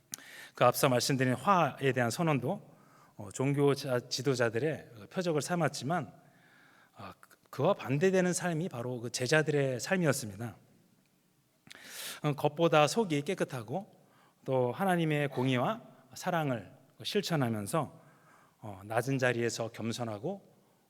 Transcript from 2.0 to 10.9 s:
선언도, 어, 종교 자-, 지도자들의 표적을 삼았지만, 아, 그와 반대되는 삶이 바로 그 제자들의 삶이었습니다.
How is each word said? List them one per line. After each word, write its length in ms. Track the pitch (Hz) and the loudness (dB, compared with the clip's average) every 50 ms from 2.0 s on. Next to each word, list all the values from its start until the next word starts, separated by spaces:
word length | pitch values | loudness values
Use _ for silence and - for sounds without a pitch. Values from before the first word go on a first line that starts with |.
| 120 117 | 0 0
선언도, 640 | 117 - 175 160 147 127 110 127 - - - - - - - _ - - - - _ | 0 0 2 2 2 2 0 -2 -6 -6 -10 -18 -20 -20 -20 _ -20 -20 -20 -20 _
어, 140 | - 104 98 | -16 -14 -10
종교 420 | - - 131 139 143 143 143 139 135 | -6 -2 -2 0 2 2 4 2 2
자-, 260 | 135 - 139 123 123 | 2 0 -2 -2 -2
지도자들의 880 | 120 - - - 120 143 131 120 123 113 107 113 131 160 143 - - - - 104 101 - | -2 -4 -6 -4 0 0 2 2 2 0 0 0 -2 -2 -4 -4 -8 -14 -18 -18 -16 -10
표적을 320 | - 185 180 175 156 147 | -6 -4 -2 0 0 0
삼았지만, 680 | - - 180 175 160 135 - - - 139 175 175 127 - - - - - _ _ _ _ - - - - _ _ _ _ _ | 0 -2 0 0 0 0 -2 -2 -4 -4 -2 -4 -4 -8 -12 -20 -20 -20 _ _ _ _ -20 -20 -20 -20 _ _ _ _ _
아, 180 | - 107 98 - _ - - - _ _ - | -18 -18 -18 -20 _ -20 -20 -20 _ _ -12
그와 240 | - - 127 180 202 | -4 0 0 0 0
반대되는 580 | - - - 135 147 180 190 185 185 180 180 | 0 -2 -2 0 2 4 4 4 4 4 2
삶이 360 | 170 - - 180 165 151 175 190 | 0 0 -2 -2 -2 -2 -4 -4
바로 320 | - 120 120 123 127 120 | -6 -6 -6 -6 -6 -6
그 100 | 117 120 | -6 -6
제자들의 680 | - - 127 120 156 156 151 156 147 143 139 135 127 117 | -4 -2 2 4 4 4 4 4 2 2 2 0 -2 -4
삶이었습니다. 800 | - - 190 190 175 147 120 - - 104 98 101 120 113 104 - - _ _ _ _ _ | -2 0 0 2 4 2 2 2 -2 -8 -8 -8 -10 -10 -12 -14 -20 _ _ _ _ _